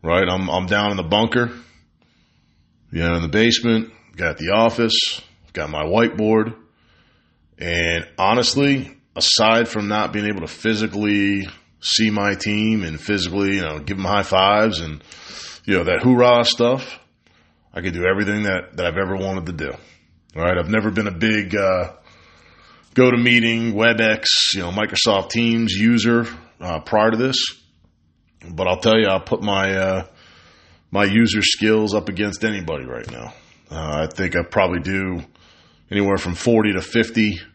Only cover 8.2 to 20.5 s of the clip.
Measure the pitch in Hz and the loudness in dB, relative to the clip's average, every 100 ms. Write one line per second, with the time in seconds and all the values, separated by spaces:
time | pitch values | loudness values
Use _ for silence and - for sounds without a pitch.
8.2 | 95 117 120 135 143 139 - - _ - | 2 2 2 0 0 0 -4 -16 _ -4
9.2 | - - 110 113 117 107 101 107 104 104 | 0 2 4 4 2 -4 -4 -2 -2 -4
10.2 | 104 101 80 - 110 110 110 98 104 104 | -4 -6 -8 -6 -2 -2 -2 -2 0 0
11.2 | 101 98 95 - _ _ - - 110 104 | 0 -2 -6 -14 _ _ -4 0 2 2
12.2 | 101 98 - 104 110 110 87 78 87 104 | 0 -2 -2 -2 0 0 -2 -8 -2 -2
13.2 | 90 92 98 98 85 78 73 98 92 101 | 0 -2 0 -2 -4 -8 -8 -6 0 0
14.2 | 98 92 95 104 110 87 82 76 - - | 2 4 4 4 2 -2 -8 -12 -16 -20
15.2 | - - - - - 92 85 87 120 123 | -20 -18 -18 -16 -2 0 0 0 4 6
16.2 | 123 120 117 - 120 131 - - _ _ | 6 6 4 2 2 0 -4 -18 _ _
17.2 | _ _ _ _ _ - 90 87 90 95 | _ _ _ _ _ -8 -6 -2 0 0
18.2 | 101 104 104 92 - - 87 85 95 98 | 0 0 -2 -4 -6 -4 -4 -2 -2 -2
19.2 | 95 95 85 82 73 64 - _ _ _ | -4 -4 -6 -8 -8 -10 -16 _ _ _
20.2 | _ 78 85 | _ -4 0